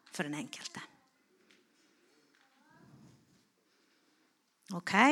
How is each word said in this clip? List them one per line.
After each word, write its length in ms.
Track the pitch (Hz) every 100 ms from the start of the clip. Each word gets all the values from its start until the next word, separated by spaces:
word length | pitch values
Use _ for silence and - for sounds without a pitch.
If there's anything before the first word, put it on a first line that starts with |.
| -
for 160 | -
den 160 | 151 147
enkelte. 420 | - - - - - - - _ _ - - - - - - - - - - - - - - - - - - - - - - _ _ _ - - _ _ _ _ _ _ -
Ok, 200 | 175 - 190 262